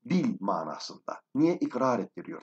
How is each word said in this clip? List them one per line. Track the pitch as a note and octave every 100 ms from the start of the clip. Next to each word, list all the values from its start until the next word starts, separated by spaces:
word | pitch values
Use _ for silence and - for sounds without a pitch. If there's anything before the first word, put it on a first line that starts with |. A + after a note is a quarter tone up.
bil | - F3+ C3 F#2+
manasında. | G2 F2 D#2 - - - - - _
Niye | C3 D#3+ F3
ikrar | - B2 C3 A#2
ettiriyor? | F#2 - - -